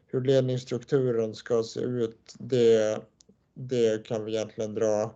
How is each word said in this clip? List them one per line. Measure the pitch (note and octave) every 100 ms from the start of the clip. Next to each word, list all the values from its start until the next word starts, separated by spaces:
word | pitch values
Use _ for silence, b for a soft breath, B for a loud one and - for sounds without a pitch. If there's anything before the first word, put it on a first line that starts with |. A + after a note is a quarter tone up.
| b
hur | C3
ledningsstrukturen | B2+ C3+ B2+ B2+ - A#2+ - C#3+ B2+ A#2 A2
ska | G#2+ - A#2
se | A2+ -
ut, | B2 B2 A2+ A2+ - -
det, | A#2+ B2+ A#2 A2+ G#2+ G#2+ - _ _ _ _
det | - B2+ B2+ A2+ A2 G#2+
kan | A2
vi | G#2+
egentligen | A2 G#2+ - A2
dra, | G#2+ A2 G#2 A2